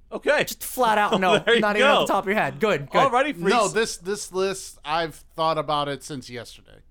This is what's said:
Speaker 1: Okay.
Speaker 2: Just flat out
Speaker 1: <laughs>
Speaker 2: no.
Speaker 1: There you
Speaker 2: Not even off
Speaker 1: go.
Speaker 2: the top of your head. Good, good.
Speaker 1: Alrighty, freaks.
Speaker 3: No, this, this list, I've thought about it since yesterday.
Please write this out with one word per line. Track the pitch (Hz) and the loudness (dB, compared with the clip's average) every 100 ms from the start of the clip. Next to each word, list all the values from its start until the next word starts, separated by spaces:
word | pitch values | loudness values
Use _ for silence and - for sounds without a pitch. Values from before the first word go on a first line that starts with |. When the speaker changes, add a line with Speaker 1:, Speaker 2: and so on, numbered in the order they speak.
| - | -12
Speaker 1:
Okay. | - - 294 | -6 0 0
Speaker 2:
Just | - - | 0 -6
flat | - 254 233 214 | -8 0 2 2
out | 208 208 | 2 2
Speaker 1:
<laughs> | |
Speaker 2:
no. | 185 202 | 4 2
Speaker 1:
There | 214 233 | 4 2
you | |
Speaker 2:
Not | 214 208 | 2 2
even | 269 | 4
off | 247 | 4
Speaker 1:
go. | - | 2
Speaker 2:
the | |
top | 247 | 0
of | 190 | 0
your | 208 | -2
head. | 147 139 | -2 -2
Good, | 214 156 139 | 0 0 0
good. | 196 262 | 2 2
Speaker 1:
Alrighty, | 240 294 175 | 2 0 -2
freaks. | 190 | 0
Speaker 3:
No, | 233 190 | 2 2
this, | 185 220 - | 0 -2 -6
this | 175 202 - | -8 -8 -6
list, | 185 190 190 - - 143 | -4 -4 -4 -12 -14 -6
I've | 160 165 - - - | -4 -4 -8 -12 -2
thought | 160 156 | -2 0
about | 143 147 143 | -2 -2 -4
it | 139 | -6
since | - 139 120 | -10 -12 -12
yesterday. | 120 107 - 104 - _ | -14 -16 -20 -20 -20 _